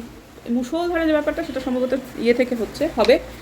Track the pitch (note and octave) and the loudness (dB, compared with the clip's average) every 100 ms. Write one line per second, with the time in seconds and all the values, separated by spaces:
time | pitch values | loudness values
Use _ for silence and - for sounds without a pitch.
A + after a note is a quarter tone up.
0 | A#3 - - - - A#3+ B3+ D#4+ F4 F4 | 0 -14 -20 -14 -4 -2 -2 -2 0 0
1 | D#4+ D4+ D4 D4+ E4 C4 C4 B3+ B3 C4 | 2 2 0 -2 -4 -6 -2 -2 0 -2
2 | - - A3+ A#3+ B3 A#3+ G3+ - D#4 B3+ | -6 -2 2 4 2 -2 -4 -2 -2 2
3 | G#3 D#4 - - | 6 4 2 -14